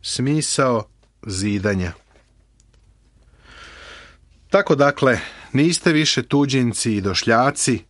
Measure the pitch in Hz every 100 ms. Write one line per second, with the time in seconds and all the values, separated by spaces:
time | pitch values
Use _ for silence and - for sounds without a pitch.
0 | - - 131 151 147 - 135 117 104 _
1 | _ _ - 95 101 101 101 98 90 -
2 | _ _ _ _ _ _ _ _ _ _
3 | _ _ _ _ - - - - - -
4 | - _ _ _ _ 190 196 147 139 139
5 | 135 117 - - - 127 156 170 - 156
6 | 151 - 120 143 143 131 120 107 120 104
7 | 98 90 - 113 131 143 - 113 -